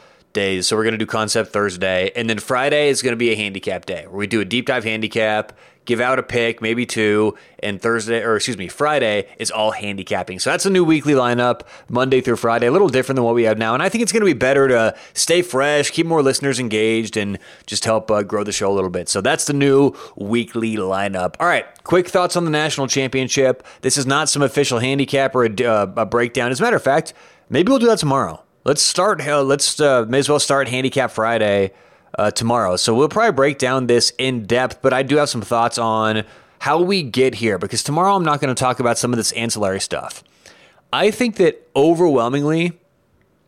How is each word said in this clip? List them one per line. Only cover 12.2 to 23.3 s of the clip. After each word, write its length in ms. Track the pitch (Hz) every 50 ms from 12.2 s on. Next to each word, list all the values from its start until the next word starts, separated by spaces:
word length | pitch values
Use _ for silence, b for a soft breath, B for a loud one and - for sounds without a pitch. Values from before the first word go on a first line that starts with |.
through 140 | - 123 113
Friday, 320 | - - 113 117 117 120 120
a 40 |
little 180 | 147 202 226 160
different 260 | 120 131 120 - 135
than 80 | 131 120
what 100 | 117 117
we 120 | 120 113
have 120 | 110 110 110
now. 160 | 113 110 120
And 80 | 135
I 80 | 175 196
think 140 | 190 226 240
it's 80 | -
gonna 140 | 180 226 208
be 80 | 180 143
better 340 | 107 127 131 139 139 139 131
to 260 | 123 113 113 107 - B B B B
stay 260 | - - - 165 180
fresh, 480 | 175 180 127 131 139 147 147 147 139 -
keep 160 | - 160 165
more 160 | 165 165 156
listeners 380 | 135 135 127 - 139 139 127 123
engaged, 580 | 127 110 107 107 110 113 113 113 113 104 - 107
and 220 | 101 101 98 B B B B B B
just 200 | - 104 101 -
help, 260 | 113 110 107 110 -
uh, 100 | 107 104
grow 220 | 101 92 107 104 104
the 80 | 104
show 180 | 98 - 104 98
a 60 | 101
little 160 | 98 92 92
bit. 180 | 87 90 85 -
So 120 | - 98
that's 240 | 95 131 156 151 -
the 80 | - 143
new 400 | 139 139 139 135 139 143 127 B B B B B
weekly 600 | - 101 101 117 120 113 - - 117 113 113 110
lineup. 600 | 107 95 95 95 95 101 101 95 92 92 87 - -
All 80 | 165 175
right, 180 | 156 117 - - - - _
quick 260 | - 165 185 180 185
thoughts 260 | - 185 180 175 -
on 100 | 175 170
the 60 | 160
national 340 | 151 151 156 147 - 143 135 123
championship. 800 | - 139 135 123 - 131 131 117